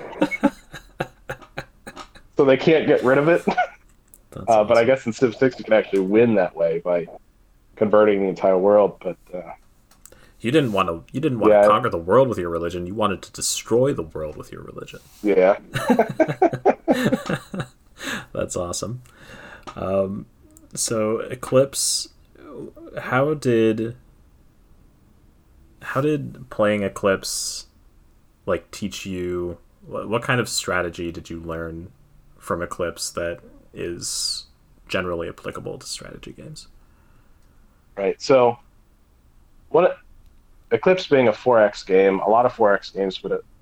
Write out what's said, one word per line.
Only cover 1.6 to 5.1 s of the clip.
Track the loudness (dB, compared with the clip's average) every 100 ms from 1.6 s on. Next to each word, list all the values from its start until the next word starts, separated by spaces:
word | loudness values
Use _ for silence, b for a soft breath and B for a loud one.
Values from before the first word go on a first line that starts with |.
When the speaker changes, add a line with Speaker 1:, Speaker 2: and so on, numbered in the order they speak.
| -18 _ -20 -20 -20 -20 -8 0
Speaker 1:
so | 4
they | 4
can't | 4 2 4
get | 2
rid | 4 4
of | 4
it. | 2 0
Speaker 2:
That's | -2 -4 -6 _ _ _ -20 _ -8 2
Speaker 1:
Uh, | 2 4
but | 4
I |
Speaker 2:
awesome. | 4
Speaker 1:
guess | 2
in | -2